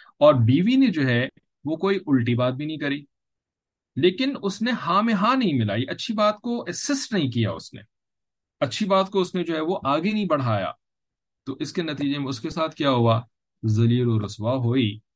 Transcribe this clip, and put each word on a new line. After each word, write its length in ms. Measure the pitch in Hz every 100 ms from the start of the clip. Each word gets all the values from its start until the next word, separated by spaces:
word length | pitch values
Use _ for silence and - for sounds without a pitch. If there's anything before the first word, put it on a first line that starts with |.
| - -
और 120 | 147
बीवी 440 | 139 110 139 190 262
ने 100 | 269
जो 140 | 160
है 280 | 135 120 127 - _ _ 139
वो 120 | 160
कोई 200 | 190 196
उल्टी 380 | 185 135 117 120
बात 180 | 123
भी 120 | 131 151
नहीं 120 | 156
करी, 300 | 147 143 147 _ _ _ _ _ _ _ _ -
लेकिन 380 | 170 185 262 277
उसने 360 | 196 185 226
हाँ 320 | 240 160 180
में 100 | 226
हाँ 240 | 214 214 262
नहीं 220 | 226 139
मिलाई, 240 | 107 -
अच्छी 300 | 131 - -
बात 260 | 220 214 214
को 140 | 240 240
assist 560 | 175 170 - 277 -
नहीं 180 | 208 139
किया 200 | 113 107
उसने, 300 | 82 - - - _ _ _ _ _ _ -
अच्छी 240 | 147 - 214
बात 240 | 190 190
को 120 | 196
उसने 220 | 175 185
जो 120 | 165 160
है 60 |
वो 120 | 156
आगे 400 | 190 135 147 175
नहीं 140 | 214 202
बढ़ाया। 500 | 196 123 104 92 - _ _ _ _ _ _ -
तो 120 | 135
इसके 220 | 147 -
नतीजे 360 | 165 147 143 143
में 60 | 135
उसके 240 | 120 165
साथ 200 | 160 160
क्या 200 | - 147
हुआ, 380 | 127 117 113 - _ _ _ 113
जलील 440 | 107 117 120 123
और 160 | 110 101
रसवा 280 | 98 107
हुई, 480 | 131 117 127 113 104 _